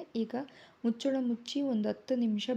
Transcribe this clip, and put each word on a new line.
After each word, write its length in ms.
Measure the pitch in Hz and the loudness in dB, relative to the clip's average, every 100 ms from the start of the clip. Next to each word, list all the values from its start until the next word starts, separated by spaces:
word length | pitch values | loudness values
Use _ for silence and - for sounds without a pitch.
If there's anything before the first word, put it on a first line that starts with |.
| 330 233 | -4 -4
ಈಗ 120 | 220 240 285 - - - | -2 -4 -6 -12 -20 -4
ಮುಚ್ಚಳ 320 | 233 226 277 269 247 | -2 0 0 2 2
ಮುಚ್ಚಿ 300 | 233 - 277 277 | -2 -2 -2 2
ಒಂದು 140 | 226 208 | 2 0
ಹತ್ತು 240 | 208 - 254 | -2 -2 2
ನಿಮಿಷ 240 | 233 208 226 | 2 0 0